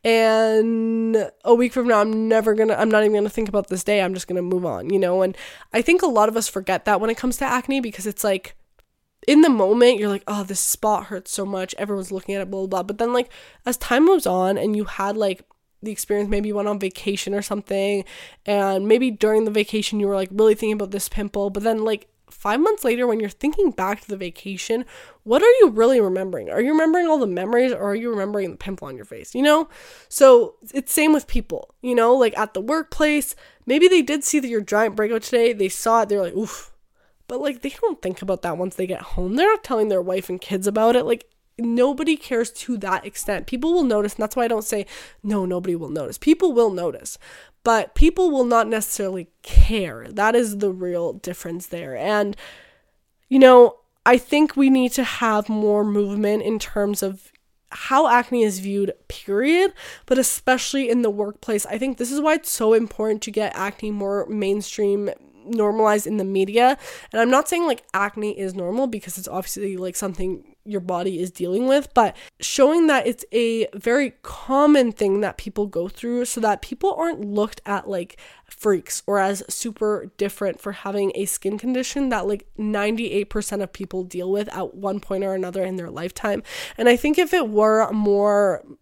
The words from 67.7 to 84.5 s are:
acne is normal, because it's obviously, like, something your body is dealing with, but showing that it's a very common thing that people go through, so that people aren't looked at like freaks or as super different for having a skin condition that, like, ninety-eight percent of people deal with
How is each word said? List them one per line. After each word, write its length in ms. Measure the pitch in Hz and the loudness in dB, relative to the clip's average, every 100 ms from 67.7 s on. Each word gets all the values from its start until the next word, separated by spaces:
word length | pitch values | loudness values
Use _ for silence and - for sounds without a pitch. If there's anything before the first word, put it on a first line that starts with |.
| 233 _ | -4 _
acne 440 | 185 202 220 208 202 | -4 -4 -4 -8 -6
is 160 | 190 | -8
normal, 320 | 185 175 226 | -6 -4 -2
because 320 | 269 220 - 185 | -2 -4 -10 -14
it's 100 | 185 | -8
obviously, 480 | 185 185 - 202 | -8 -8 -8 -8
like, 200 | 185 185 | -6 -8
something 480 | - 196 175 185 185 - _ | -6 -8 -4 -6 -6 -14 _
your 160 | 208 202 | -8 -8
body 400 | 180 180 190 170 | -4 -4 -4 -4
is 100 | 185 | -8
dealing 340 | - 175 196 | -6 -4 0
with, 220 | 254 277 277 | 2 2 2
but 200 | - 214 - - _ | 2 2 -2 -20 _
showing 460 | - - 277 330 320 | -6 4 4 6 4
that 200 | 269 220 | 4 0
it's 160 | 233 - | -6 -4
a 360 | 226 233 226 214 | -2 0 -2 -4
very 380 | 202 233 254 262 _ | -4 0 0 0 _
common 720 | - - - 269 294 294 247 | -18 -14 -2 2 6 6 4
thing 300 | - 202 196 | 0 0 2
that 160 | 202 - | -2 -6
people 280 | - 208 | -10 -6
go 220 | 208 165 180 | -4 -4 -6
through, 380 | - 240 240 | -8 -4 -4
so 160 | 240 - | -4 -2
that 200 | 220 196 | 0 -2
people 320 | - 247 381 | -6 -4 -2
aren't 280 | - 330 330 | -2 -4 -4
looked 380 | 208 208 214 - | -4 -2 -2 -6
at 220 | - 202 - | -6 -6 -4
like 280 | 190 175 - - - | -8 -8 -16 -20 -20
freaks 580 | _ - 214 190 - - - | _ -4 0 0 -2 -10 -2
or 100 | 202 | 0
as 240 | 190 196 - | 0 -2 -8
super 640 | - 233 214 214 208 196 - | -10 -10 -4 -4 -4 -8 -6
different 420 | 202 - 202 - | -6 -4 -6 -6
for 140 | 202 | -12
having 400 | 196 202 202 196 | -10 -8 -4 -4
a 80 | - | -4
skin 340 | 196 - 196 208 | -6 -6 -6 -6
condition 520 | 247 254 254 285 269 | -4 -4 -4 -4 -2
that, 180 | 220 185 | -2 -2
like, 180 | 202 - - | -6 -8 -8
ninety-eight 720 | 214 208 208 220 233 196 202 | -4 -2 -2 -2 -4 -4 -4
percent 320 | 220 202 208 | -6 -6 -8
of 100 | 190 | -8
people 320 | - 196 190 | -10 -10 -8
deal 260 | 185 180 180 | -8 -8 -4
with 240 | 202 214 | -4 -4